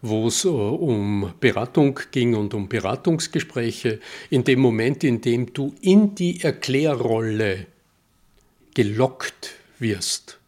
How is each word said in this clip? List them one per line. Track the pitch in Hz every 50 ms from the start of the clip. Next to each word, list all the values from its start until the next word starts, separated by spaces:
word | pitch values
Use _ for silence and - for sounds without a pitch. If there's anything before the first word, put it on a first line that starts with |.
wo | - 113 110 110 110 117
es, | - - -
äh, | 190
um | 165 123 104 101 135 - 175 151 117 104 101 101 104 101 98 90 85 -
Beratung | - 123 104 101 113 - - 170 147 139 139 - - -
ging | - 135 123 120 117
und | 107 104 98 104
um | 107 98 90
Beratungsgespräche. | - 113 - 95 113 139 - 185 165 156 - - - 156 - - - 127 120 117 113 - - 123 107 - - - - - - -
In | - 131 117
dem | 139 131 123
Moment, | 135 123 113 110 113 127 143 - -
in | 143 120 110
dem | - 127 117 120 127 - -
du | - 139 143 - -
in | - 185 190 208 214 202 202
die | - 180 175 175 -
Erklärrolle | - 160 131 - - - 131 139 151 160 - 120 120 117 113 113 113 113 107 107 107 101 95 98 98 - _ _ _ _ _ _ _ _ _ _ _ _ _ _ _ _ _ _ _ _ _
gelockt | - 117 101 104 107 131 135 - - - - - _ - - - - _ _ _ _
wirst | 123 113 104 92 87 - - - _ - - _ _